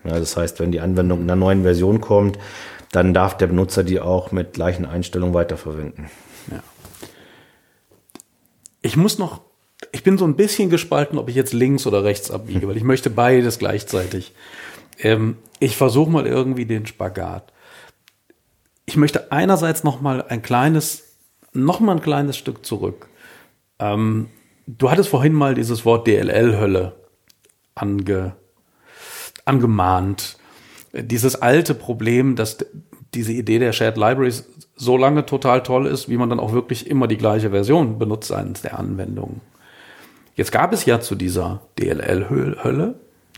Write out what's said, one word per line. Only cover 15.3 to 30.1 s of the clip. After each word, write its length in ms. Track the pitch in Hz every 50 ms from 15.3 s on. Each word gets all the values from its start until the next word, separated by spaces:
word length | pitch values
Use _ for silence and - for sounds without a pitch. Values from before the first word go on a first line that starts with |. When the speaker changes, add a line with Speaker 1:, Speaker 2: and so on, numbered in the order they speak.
| 113 - - _ - -
Speaker 2:
ich 160 | - 110 110
versuche 360 | - 135 127 110 135 160 160
mal 160 | 165 151 131
irgendwie 400 | 117 123 127 131 131 131 123 120
den 180 | 110 113 107 107
Spagat. 640 | 107 - - 95 92 95 95 87 87 90 90 - _ _ _ _ - - - - - _ _ _ _ _ _ _ _ _ _ _ _ _ _ _ _ _ _ _
Ich 120 | - -
möchte 340 | 151 147 147 - - - -
einerseits 540 | 139 147 180 185 190 165 165 165 156 160 -
noch 160 | 151 127 123
mal 240 | 139 143 131 127 -
ein 140 | - 123 113 110
kleines, 720 | - 123 123 135 151 160 156 151 - - - - _ _ _ _ _ _ _ _ _ -
noch 260 | 131 131 156 180 -
mal 140 | 226 208 185
ein 80 | 165
kleines 360 | - 151 147 143 143 143 131
Stück 260 | - - - - - -
zurück. 440 | - 117 98 98 98 95 - - - _ _ - - - - - _ _ _ _ _ _ -
Ähm, 480 | 110 104 104 107 110 110 110 110 110 - - _ _ _ _ _ _
du 240 | - 117 - 131 127
hattest 180 | 151 185 196 -
vorhin 240 | - 127 135 156 156
mal 220 | 151 143 135 131
dieses 280 | 123 117 117 117 113 -
Wort 220 | 117 117 113 113
D-L-L-Hölle 880 | 117 104 104 98 92 - 107 117 120 107 101 107 98 95 92 90 90 - - - _ _ _ _ _ _ _ _ _ _ _ _ _ _
ange-, 600 | - 101 101 101 101 95 98 98 95 92 95 95 - _ _ _ _ _ _ _ _ _ _ - - - - - - - - - - _
angemahnt. 920 | - 135 131 120 117 110 98 90 92 92 90 92 98